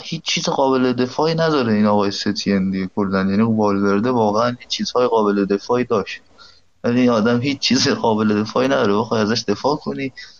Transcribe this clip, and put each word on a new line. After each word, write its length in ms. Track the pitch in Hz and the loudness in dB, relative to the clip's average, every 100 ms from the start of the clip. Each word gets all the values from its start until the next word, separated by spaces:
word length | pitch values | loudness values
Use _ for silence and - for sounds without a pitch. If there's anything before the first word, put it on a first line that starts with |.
هیچ 200 | - 160 | -6 -10
چیز 220 | - 170 | -6 -4
قابل 480 | 170 151 135 131 127 | -2 0 2 2 2
دفاعی 420 | 123 123 147 156 | 0 -2 0 0
نداره 380 | 160 165 147 117 | 0 0 0 2
این 140 | 107 107 | 2 4
آقای 240 | 104 101 | 2 0
ستین 600 | - 104 101 - 101 95 | -2 -4 -2 0 0 0
دیگه 200 | 95 92 - | -2 -4 -4
کلاً. 220 | 98 95 | -2 0
یعنی 240 | 95 98 | 0 0
والورده 680 | 113 110 104 98 101 101 123 | 2 2 2 2 2 2 2
واقعاً 460 | 123 107 104 123 123 | 2 2 2 -2 -4
هیچ 80 | - | -8
چیزهای 380 | - 104 123 123 | -8 -4 0 2
قابل 380 | 113 104 101 | 2 2 2
دفاعی 400 | 98 98 - 123 | 0 -2 -2 -2
داشت، 360 | 120 110 - - _ - - - _ _ | 0 -2 -4 -10 _ -20 -20 -20 _ _
ولی 160 | 120 123 | -2 2
این 100 | 123 | 2
آدم 300 | 117 117 120 | 2 2 0
هیچ 180 | 139 139 | -2 -2
چیز 300 | - 127 139 | 0 0 0
قابل 520 | - 117 107 107 107 | 0 0 2 2 0
دفاعی 260 | 110 - 131 | 0 0 0
نداره 280 | 135 107 104 | 2 2 0
بخوای 240 | 117 113 | 0 0
ازش 240 | 104 113 - | 0 -2 -2
دفاع 280 | 104 135 151 | -2 -2 -2
کنی. 360 | 143 139 135 - - | -4 -8 -8 -10 -20